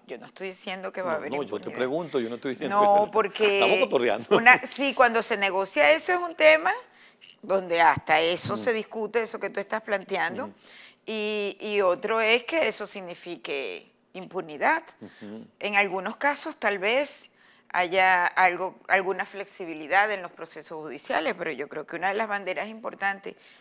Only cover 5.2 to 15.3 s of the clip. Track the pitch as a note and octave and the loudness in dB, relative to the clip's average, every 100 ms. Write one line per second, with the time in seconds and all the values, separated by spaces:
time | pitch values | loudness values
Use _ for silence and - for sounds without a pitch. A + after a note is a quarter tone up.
5.2 | - G#3 G3 F#3 F#3+ D4 D4 D#4+ E4+ F4+ | -2 0 0 0 0 4 6 4 2 -2
6.2 | F4 E4 D#4 D#4 F4 A#4 - _ - _ | -2 4 6 6 4 -2 -6 _ -20 _
7.2 | - _ - F#3+ F3+ E3+ D#3+ C#3 - D#3 | -20 _ -2 0 2 6 6 6 4 4
8.2 | E3 F3 - G#3+ A#3+ A3 - A3+ G#3+ A#3 | 4 0 -2 -2 -2 -2 -4 -6 -4 -2
9.2 | G#3+ G3+ G3 - G3 A3 A3 G3+ F#3+ F#3+ | -4 -6 -6 -6 -6 -6 -4 -6 -4 -4
10.2 | E3 F3 A3 - - - - _ - A3 | -4 -4 -10 -14 -20 -20 -20 _ -8 -4
11.2 | G#3 G#3+ G3+ - G#3+ G3+ F#3+ F3+ G#3+ A3+ | -4 -4 -4 -6 -4 0 2 0 -2 0
12.2 | A3 A#3+ A#3+ E4 A3+ G#3+ G3+ G3+ F3+ F3 | 2 2 0 0 0 -2 -8 -10 -12 -12
13.2 | F3 E3+ - C#3+ A#2 F2 - _ _ F#3 | -12 -10 -6 -6 -6 -10 -16 _ _ -16
14.2 | F3+ F3+ E3 D3 A#3 D#4+ - - G#2 - | -10 -10 -8 -2 0 0 -4 -18 -20 -16
15.2 | G3+ | -16